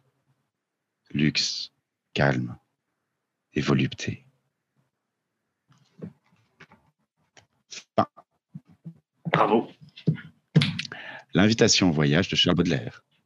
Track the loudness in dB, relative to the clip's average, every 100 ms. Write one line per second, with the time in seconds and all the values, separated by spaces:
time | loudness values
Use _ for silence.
0 | _ _ _ _ _ _ _ _ _ _
1 | _ -2 0 0 -4 -6 -12 _ _ _
2 | _ -2 0 0 -4 -10 _ _ _ _
3 | _ _ _ _ _ -4 0 0 0 -6
4 | -12 -12 _ _ _ _ _ _ _ _
5 | _ _ _ _ _ _ _ _ _ _
6 | -20 -20 _ _ _ _ -20 _ _ _
7 | _ _ _ _ _ _ _ -20 -8 -4
8 | -4 _ _ _ _ -20 _ _ -20 -20
9 | _ _ -4 0 2 0 -2 -12 -20 -10
10 | -6 -6 -6 -20 _ 0 0 -2 -8 -12
11 | -16 -18 -4 2 4 6 4 4 2 4
12 | 2 2 0 0 2 2 2 0 -4 -14
13 | _ _